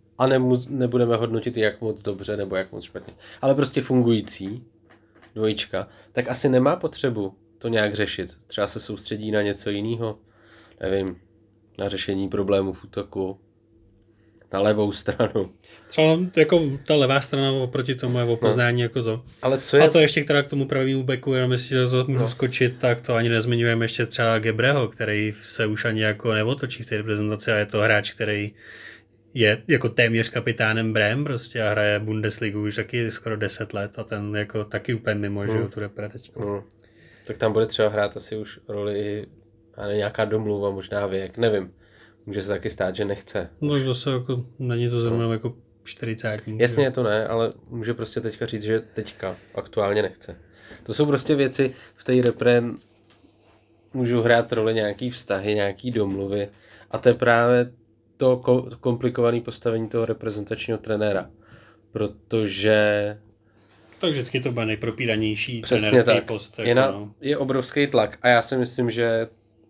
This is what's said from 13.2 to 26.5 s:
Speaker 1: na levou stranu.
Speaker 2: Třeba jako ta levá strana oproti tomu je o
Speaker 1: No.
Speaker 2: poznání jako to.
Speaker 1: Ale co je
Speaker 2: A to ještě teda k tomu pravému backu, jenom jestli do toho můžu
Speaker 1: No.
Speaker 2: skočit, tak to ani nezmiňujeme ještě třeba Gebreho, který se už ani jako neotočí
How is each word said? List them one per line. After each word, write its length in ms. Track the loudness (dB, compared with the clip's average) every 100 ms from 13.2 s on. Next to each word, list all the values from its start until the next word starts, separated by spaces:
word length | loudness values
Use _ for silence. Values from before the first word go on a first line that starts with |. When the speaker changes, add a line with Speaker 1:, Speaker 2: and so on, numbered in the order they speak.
| -6 -8 _ _ _ _ _ _ _ _ _ _ _
Speaker 1:
na 80 | 0
levou 320 | 2 4 0
stranu. 580 | -2 -4 0 0 0 -4 -6 _ -20 -4
Speaker 2:
Třeba 300 | 2 4 4 2 2
jako 240 | 4 4 2 -2 0
ta 80 | 4
levá 240 | 4 2
strana 320 | 0 0 0
oproti 420 | 0 -2 -2 -2
tomu 240 | -2 -2 0
je 60 |
o 20 | 0
Speaker 1:
No. 80 | 2
Speaker 2:
poznání 440 | 2 4 4 2
jako 220 | 0 -2
to. 220 | -2 -4 -8 -4
Speaker 1:
Ale 160 | 0 0
co 180 | 4 8
je 60 |
Speaker 2:
A 60 | 8
to 100 | 8
ještě 260 | 4 4
teda 180 | 2 2
k 80 | 2
tomu 180 | -2 0
pravému 340 | 0 0 0
backu, 320 | -2 -2 -2
jenom 180 | 0 2
jestli 240 | 0 0 0
do 140 | 2
toho 140 | 2 0
můžu 140 | 0
Speaker 1:
No. 60 | -2
Speaker 2:
skočit, 500 | -2 -4 0 0 2
tak 220 | 0 0
to 140 | 0
ani 140 | 0 2
nezmiňujeme 560 | 2 0 0 2 2
ještě 220 | 0 -2 -4
třeba 320 | 0 2 2
Gebreho, 500 | 0 0 2 2 0
který 440 | -4 -4 -2 -2 -6
se 240 | -10 -4 -2
už 180 | -2
ani 180 | -2 0
jako 300 | 0 0 -2
neotočí 480 | 0 0